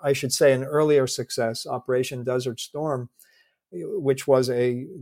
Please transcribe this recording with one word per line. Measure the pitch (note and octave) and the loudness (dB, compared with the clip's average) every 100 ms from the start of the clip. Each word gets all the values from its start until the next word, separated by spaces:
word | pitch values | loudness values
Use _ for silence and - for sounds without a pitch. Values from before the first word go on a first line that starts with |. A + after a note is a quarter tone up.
I | C#3+ | -2
should | C3+ C3 | 0 -2
say | - D3 | 4 4
an | C3 | 4
earlier | C3+ D3 D#3 C#3+ B2+ | 2 2 4 4 2
success, | - A#2 - A2+ A2+ - | -2 -6 -2 -2 -4 -6
Operation | B2+ - B2+ B2+ B2+ | -6 -2 -2 -2 -6
Desert | B2 B2+ B2+ A2+ | -4 -2 -2 -6
Storm, | - D3 D#3 B2+ A#2+ _ _ _ _ _ _ | -10 -6 -4 -4 -6 _ _ _ _ _ _
which | F3+ D#3 - C3+ C3+ - | -12 -8 -2 0 0 4
was | C3 B2 | 4 4
a | A#2+ B2 B2 C3+ D#3 | 2 0 -2 -8 -14